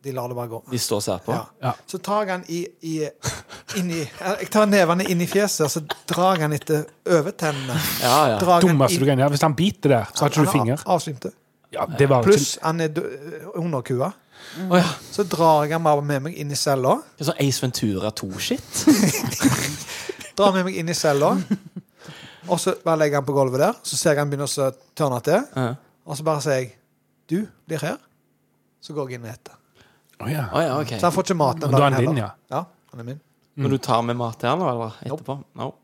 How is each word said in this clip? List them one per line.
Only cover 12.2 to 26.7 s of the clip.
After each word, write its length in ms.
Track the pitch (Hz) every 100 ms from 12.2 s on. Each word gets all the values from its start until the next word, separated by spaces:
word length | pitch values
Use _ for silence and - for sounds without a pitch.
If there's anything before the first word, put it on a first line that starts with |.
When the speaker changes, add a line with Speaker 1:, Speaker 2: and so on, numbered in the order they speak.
Speaker 1:
Pluss 340 | 143 208 143 -
Speaker 3:
ikke 80 | 160
Speaker 1:
han 160 | 165
er 60 | 160
dø-, 640 | 151 - 131 147 156 160 170
underkua. 580 | 170 139 - 123 151 - _ - - 151 185
Speaker 2:
Å, 60 | 175
ja. 120 | 175 143 -
Speaker 1:
Så 120 | -
drar 400 | 196 156 165 156
jeg 80 | 147
han 120 | 165
bare 180 | 165 147
med 200 | 143 139
meg 140 | 143 175
inn 160 | 147
i 40 | 139
cella. 420 | 151 135 127 226 - _
Speaker 2:
Det 40 | 147
er 60 |
sånn 160 | - 143
Ace 140 | 127
Ventura 500 | 127 - 110 95 107
to-shit. 720 | - 98 92 - 254 - - - 226 196 - - - 269
Speaker 1:
<laughs> 840 | 131 - 147 - - - - - -
Drar 160 | 196
med 120 | 185 180
meg 100 | 190
inn 140 | 165
i 40 |
cella. 380 | 160 160 139 160 190 170 208 - 185 _ _ - - - - 170
Og 100 | 175
så 160 | 190 170
bare 140 | 165 160
legger 160 | 151 143
han 40 | 135
på 80 |
gulvet 240 | 139 131 127
der. 140 | 175 247
Så 120 | - 151
ser 140 | 175
jeg 60 | 143
han 100 | 147
begynner 220 | 139 139
å 220 | - 135 127 _
tørne 300 | - 147 123
til. 240 | 147 185 285 131
Speaker 2:
Ja. 200 | 120 135 _ _ -
Speaker 1:
Og 120 | 143
så 60 |
bare 180 | 160 151
sier 180 | 143 135
jeg, 160 | 123